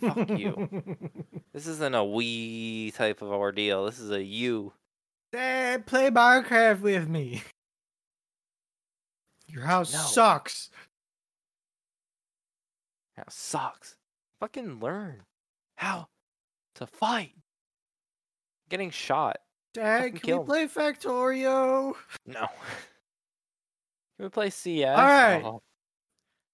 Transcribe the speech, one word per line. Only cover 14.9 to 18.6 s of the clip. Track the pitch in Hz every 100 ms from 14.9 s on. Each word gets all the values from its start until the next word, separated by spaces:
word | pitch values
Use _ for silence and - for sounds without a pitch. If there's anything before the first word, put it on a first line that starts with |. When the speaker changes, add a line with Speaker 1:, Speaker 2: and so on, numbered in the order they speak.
| 190 196 113 - _ _ _ _ -
Speaker 1:
how | 190 180 160 _ _ _ _ _ _ -
to | 123
fight. | - 220 240 165 _ _ _ _ _ _ _ _ _ _ _ _ _